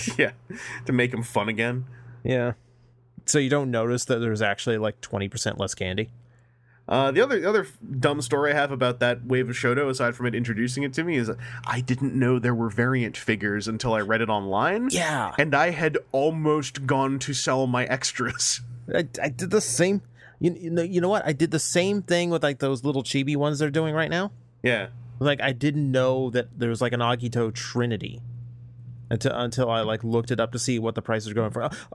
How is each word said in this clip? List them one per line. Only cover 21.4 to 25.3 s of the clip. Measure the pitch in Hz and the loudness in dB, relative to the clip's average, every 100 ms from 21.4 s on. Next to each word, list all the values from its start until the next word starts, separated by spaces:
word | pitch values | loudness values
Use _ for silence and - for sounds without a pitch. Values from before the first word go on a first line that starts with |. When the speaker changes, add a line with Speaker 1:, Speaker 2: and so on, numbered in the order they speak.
| 165 | 2
Speaker 2:
the | 156 | 2
same | - 180 190 208 | 0 2 2 0
thing | 175 175 175 | 2 2 4
with, | 165 | 2
like, | 147 135 | 0 0
those | 135 131 139 | 0 0 0
little | 135 | 0
chibi | 120 143 135 143 | 0 0 0 2
ones | 147 143 | 0 2
they're | 151 | 0
doing | 151 160 156 | 2 0 0
right | 156 | 0
now. | 170 202 - - _ | 0 -2 -6 -20 _
Speaker 1:
Yeah. | 123 113 95 - - - | 0 0 -2 -10 -16 -2
Speaker 2:
Like, | 143 | 0